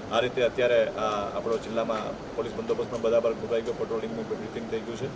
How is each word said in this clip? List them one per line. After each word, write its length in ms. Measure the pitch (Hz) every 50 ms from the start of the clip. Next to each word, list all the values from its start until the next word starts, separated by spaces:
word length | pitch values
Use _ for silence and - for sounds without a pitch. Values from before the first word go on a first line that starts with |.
| -
આ 140 | - 110 117
રીતે 220 | 120 - - 135
અત્યારે 460 | 120 110 - 131 123 120 120 117 110
આ 500 | 98 98 101 110 110 104 101 101 - -
આપણો 200 | 101 - 117 113
જિલ્લામાં 800 | 104 - 104 113 113 110 117 110 107 104 101 - - - - -
પોલીસ 160 | 117 113 113 104
બંદોબસ્ત 380 | 110 113 117 113 117 117 113
પણ 100 | 120 117
બધા 180 | 117 113 117 117
પર 140 | 113 117 110
ગોઠવાઈ 280 | 107 110 107 117 113
ગયો, 120 | 113 123 110
પેટ્રોલિંગનું 540 | - 110 101 117 110 107 110 113 113 107
બ્રીફિંગ 440 | 101 107 - 107 107 - 120 - -
થઈ 80 | 113 110
ગયું 180 | - 120 117
છે 80 | 107 131 - -